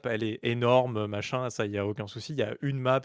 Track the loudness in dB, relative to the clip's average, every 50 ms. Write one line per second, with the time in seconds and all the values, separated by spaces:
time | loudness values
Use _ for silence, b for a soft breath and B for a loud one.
0 | -2 -2 -2 0 -2 -2 -4 -2 -2 -2 0 2 6 6 6 6 6 4 0 -2
1 | -2 -2 -2 -4 -4 -4 -4 -4 -4 -4 -2 -2 -2 0 0 0 0 0 -2 -4
2 | -6 -8 -8 -10 -10 -6 -2 -2 -2 -2 -2 -4 -4 -4 -4 0 2 2 2 2